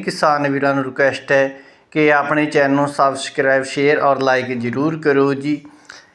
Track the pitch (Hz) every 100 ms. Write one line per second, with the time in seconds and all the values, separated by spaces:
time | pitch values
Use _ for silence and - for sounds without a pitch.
0 | 190 185 165 147 143 139 139 139 131 127
1 | 139 - - 139 135 135 - _ _ 156
2 | 151 147 143 151 151 151 139 139 143 -
3 | 139 135 - - 135 135 131 - 143 147
4 | 143 135 147 131 120 127 120 123 151 160
5 | 156 139 139 131 143 143 - - - -
6 | -